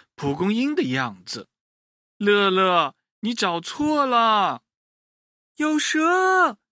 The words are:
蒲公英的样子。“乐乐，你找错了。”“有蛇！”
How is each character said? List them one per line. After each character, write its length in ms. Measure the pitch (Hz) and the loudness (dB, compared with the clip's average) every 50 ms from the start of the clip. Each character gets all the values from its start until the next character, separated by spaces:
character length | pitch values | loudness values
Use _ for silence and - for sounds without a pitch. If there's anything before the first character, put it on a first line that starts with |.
| _ _ _ | _ _ _
蒲 200 | - 147 143 139 | -8 -6 -4 -4
公 160 | 156 180 202 | -2 -2 -2
英 220 | 220 233 269 294 302 | 0 0 -2 -2 -2
的 80 | 370 277 127 127 | -2 -2 -2 -2
样 300 | 135 127 117 98 92 92 | -4 -4 -6 -10 -14 -14
子。 260 | - - 110 - - _ _ _ _ _ _ _ _ _ _ _ _ _ | -14 -14 -14 -14 -18 _ _ _ _ _ _ _ _ _ _ _ _ _
“乐 320 | - 202 202 208 202 196 196 | -2 0 2 2 4 2 2
乐， 460 | 185 190 190 185 180 170 151 135 - _ _ _ _ _ | 2 2 2 4 2 2 0 -2 -4 _ _ _ _ _
你 160 | 208 233 240 | -6 -6 -4
找 260 | - 208 180 170 170 | -4 -4 -4 -4 -6
错 460 | 170 - - - 294 302 302 285 277 | -8 -8 -6 -4 -2 0 0 0 0
了。 560 | 262 247 233 226 226 214 208 185 165 123 - _ _ _ _ _ _ _ _ _ _ _ _ _ _ _ _ _ _ _ | 2 2 2 2 4 2 2 0 0 -2 -6 _ _ _ _ _ _ _ _ _ _ _ _ _ _ _ _ _ _ _
”“有 200 | - 302 311 311 | -4 -2 0 0
蛇！” 800 | 294 - - - 311 320 339 359 370 370 370 370 370 349 277 202 - _ _ | 0 0 -2 0 0 2 2 2 2 2 2 2 2 2 0 -2 -6 _ _